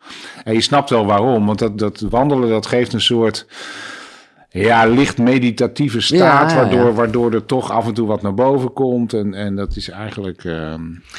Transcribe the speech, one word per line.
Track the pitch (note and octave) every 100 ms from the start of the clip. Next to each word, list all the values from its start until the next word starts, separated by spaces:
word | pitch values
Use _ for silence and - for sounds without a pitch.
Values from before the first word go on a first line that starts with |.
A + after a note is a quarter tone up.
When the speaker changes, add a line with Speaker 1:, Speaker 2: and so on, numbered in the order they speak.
| - - - -
Speaker 1:
En | -
je | A2+
snapt | - C#3+ C#3
wel | A#2+ G2+
waarom, | G2+ B2 A#2 G#2
want | G#2
dat, | A2+ G2+
dat | G#2 - G2+
wandelen, | A#2 C#3+ C3+ A#2+
dat | A2 -
geeft | B2 A#2+
een | A2+
soort... | - A#2 A2+ - - - - - - - - - - _ _
Ja, | F2+ G#2+ A#2 A2+
licht | B2 C#3 -
meditatieve | A#2+ C3 B2 G#2+ A#2+ - C#3+ A2
staat, | G2 E3+ F3 C#3+ D3+
Speaker 2:
Ja, | E3
ja, |
Speaker 1:
waardoor, | A#2+ B2 A#2+
Speaker 2:
ja. |
Speaker 1:
waardoor | A2+ A#2 A#2+ A#2+
er | A2 G#2+
toch | C3 -
af | G#2+ A2+
en |
toe | A2 G#2+
wat | G#2
naar | G2+
boven | G2 C3 C#3 B2+
komt. | - C3 B2 A2+
En, | A2+ G2+
en | G2 G#2 G2
dat | G2 -
is | -
eigenlijk, | F2+ G#2+ G#2+ F#2+ E2+
ehm, | F2 E2 D#2 D#2+ E2 F2 -